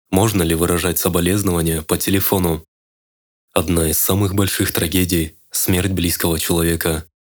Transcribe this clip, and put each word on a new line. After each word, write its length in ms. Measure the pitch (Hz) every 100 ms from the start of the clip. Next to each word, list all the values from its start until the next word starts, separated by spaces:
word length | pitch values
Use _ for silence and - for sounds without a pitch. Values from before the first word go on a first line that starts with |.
| _
Можно 320 | 95 110 101
ли 100 | 82
выражать 460 | 82 85 87 90 82
соболезнования 840 | 95 87 87 104 95 85 82 80
по 160 | 78 87
телефону? 680 | - 95 - 98 87 80 - _ _ _ _ _ _ _ _
Одна 360 | 95 80 82 80
из 80 | 78
самых 380 | - 95 98 101
больших 360 | 95 - 95
трагедий — 640 | - 85 92 90 87 76 - _
смерть 420 | - - 92 95
близкого 440 | 90 85 - 87 82
человека. 720 | - 85 82 82 87 78 - _ _ _